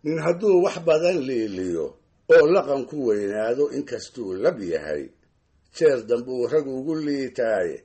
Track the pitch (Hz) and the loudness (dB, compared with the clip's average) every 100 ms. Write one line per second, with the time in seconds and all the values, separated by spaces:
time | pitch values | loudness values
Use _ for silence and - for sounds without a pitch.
0 | 151 160 156 175 208 185 190 180 170 156 | -4 -2 -2 0 4 4 4 0 0 2
1 | 175 180 131 123 110 92 92 82 71 - | 2 0 -2 -2 -4 -4 -4 -4 -6 -10
2 | _ _ - 165 151 190 139 139 120 151 | _ _ 6 8 8 4 2 -4 -4 -4
3 | 123 104 101 107 110 127 143 135 - 113 | 0 0 -2 -2 -2 0 0 -2 -8 -10
4 | - - 101 92 135 120 92 80 76 73 | -10 -10 -8 -2 -2 -2 -6 -6 -4 -8
5 | 65 _ _ _ _ _ _ - 160 131 | -8 _ _ _ _ _ _ 2 2 2
6 | 107 120 123 127 120 151 139 131 139 156 | 0 -4 -2 -4 0 0 -2 -6 -6 -6
7 | 147 139 131 127 117 104 87 65 | -4 -4 -6 -2 0 0 -2 -6